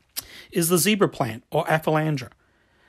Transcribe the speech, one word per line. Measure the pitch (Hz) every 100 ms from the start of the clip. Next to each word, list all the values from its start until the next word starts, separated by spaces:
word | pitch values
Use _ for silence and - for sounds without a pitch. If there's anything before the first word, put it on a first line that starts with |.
| _ - - - -
is | 180 165
the | 180
zebra | 170 214 170
plant, | - 117 107 -
or | 151
Aphelandra. | 160 156 156 156 156 143 113 _ _ _ _ _